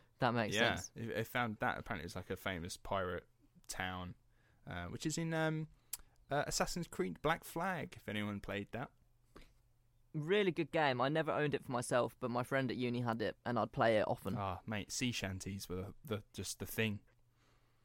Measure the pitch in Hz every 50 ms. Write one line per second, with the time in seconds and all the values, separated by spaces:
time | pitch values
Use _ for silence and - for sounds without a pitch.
0 | - _ _ - 139 120 117 120 110 101 98 107 120 113 92 87 - - - 127
1 | 113 113 - 104 113 - - 127 123 113 107 - 127 123 - - - - - 85
2 | 78 85 - 92 90 - 95 - - 101 92 85 82 92 - - - - 101 98
3 | 92 90 90 82 - - _ _ _ _ - - - - - - 95 92 92 90
4 | 90 90 - - _ _ - - - _ _ _ - - - 90 87 - - -
5 | - 160 151 170 165 165 165 160 160 160 156 156 160 156 - - _ _ - -
6 | - - _ - - - 139 147 - - - - 185 - - 175 165 - - -
7 | 185 185 165 - - 151 170 165 - - - 160 175 196 185 151 - - - -
8 | - - 101 107 104 104 104 98 - - 98 101 101 - - 113 139 - - -
9 | _ _ _ _ _ _ - - - - - - _ _ _ _ _ _ _ _
10 | _ _ - 156 147 160 196 208 202 185 151 165 165 - - 165 151 139 127 120
11 | 127 139 151 160 156 156 90 127 151 147 135 - - - 127 120 120 - 139 123
12 | 117 117 - - 127 123 117 123 127 - 135 135 131 117 104 117 123 120 120 120
13 | 123 117 113 113 107 90 - - - 123 120 113 107 113 - 143 117 113 110 104
14 | - - 120 - - 98 98 101 98 95 90 - - - 110 101 92 - - -
15 | 127 123 113 - - 95 95 95 - 95 101 98 - - 90 92 92 - 85 -
16 | - - 107 95 - - - - 95 - - - 98 - - - 110 107 101 104
17 | - - _ _ _ _ _ _ _ _ _ _ _ _ _ _